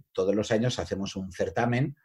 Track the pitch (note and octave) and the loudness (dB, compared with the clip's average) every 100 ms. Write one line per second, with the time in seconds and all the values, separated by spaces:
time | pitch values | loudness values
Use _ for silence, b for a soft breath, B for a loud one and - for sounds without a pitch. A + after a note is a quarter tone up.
0 | - - F#2+ G2+ G#2 A2 B2 - F#2 G2 | -6 0 2 2 2 2 2 0 -2 -4
1 | G2 G2 F#2+ - G2+ - A#2+ B2 C#3 - | -4 -6 -6 -4 -2 0 2 2 0 -2